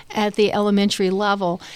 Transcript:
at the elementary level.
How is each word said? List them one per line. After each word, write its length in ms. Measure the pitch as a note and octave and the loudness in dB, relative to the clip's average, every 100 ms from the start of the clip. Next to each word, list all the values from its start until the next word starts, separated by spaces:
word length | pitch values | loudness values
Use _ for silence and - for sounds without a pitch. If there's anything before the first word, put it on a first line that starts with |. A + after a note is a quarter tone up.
| - | -8
at 240 | - G#3 G#3 | -4 -2 2
the 180 | G3+ | 0
elementary 560 | G#3 G#3 G3+ G3+ - F#3 | 2 2 2 2 0 0
level. 500 | F#3+ G#3 G3+ F3+ E3+ - | 0 0 0 -2 -4 -8